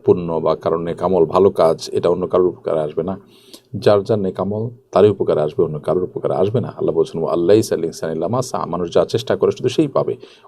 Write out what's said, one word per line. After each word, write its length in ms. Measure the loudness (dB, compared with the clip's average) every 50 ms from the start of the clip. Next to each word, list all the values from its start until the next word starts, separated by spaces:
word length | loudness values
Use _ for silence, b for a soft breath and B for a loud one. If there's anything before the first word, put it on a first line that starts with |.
| 2
পুণ্য 280 | 2 2 2 0 -4
বা 240 | -4 -2 0 -2 -2
কারোর 240 | -2 -2 -2 -2 -2
নেক 220 | -4 -6 -4 -2
আমল, 220 | -2 0 2 2 2
ভালো 260 | 2 4 4 4 4
কাজ, 400 | 4 2 2 2 2 -2 -4 -6
এটা 160 | -4 0 0 0
অন্য 180 | 0 0 -2
কারোর 200 | 0 0 2 2
উপকারে 340 | 0 -2 -4 -6 -4 -2 -2
আসবে 220 | -2 -4 -4 -4
না। 180 | -4 -4 -6 -8 b b b b b b b b b b -8
যার 260 | 0 2 4 4 4
যার 160 | 2 0 -2 -2
নেক 220 | -2 -2 -4 -4
আমল 300 | -4 -4 -4 -4 -6 -8 -10 -14 _ _
তারই 180 | 4 4 6 6
উপকারে 300 | 4 2 0 0 0 0
আসবে, 240 | 0 -2 0 0 -2
অন্য 160 | -2 -2 -4
কারোর 220 | -2 -2 -2 -2
উপকারে 320 | -2 -4 -6 -4 -4 -2 0
আসবে 260 | 0 0 0 0 -2
না। 140 | -2 -4 -6
আল্লাহ 180 | -4 -2 0 2
বলছেন, 280 | 0 0 0 -2 -4
"ওয়া 100 | -4 -2
আল্লাইসা 440 | 0 2 4 4 4 4 4 2 -2
লিল 80 | -4 -4
ইনসানি 280 | -6 -6 -8 -8 -6
ইল্লা 160 | -4 -4 -4 -2
মা 140 | -2 -4
সা", 240 | -4 -4 -4 -6 -4
মানুষ 280 | -4 -4 -4 -4 0 0
যা 100 | 0 2
চেষ্টা 320 | 0 -2 -2 -2 -2 -2
করে 140 | 0 2 0
শুধু 160 | 0 0 -2 -2
সেই 200 | 0 0 0 0
পাবে, 280 | 0 -2 -2 -2 -4 B B B B B B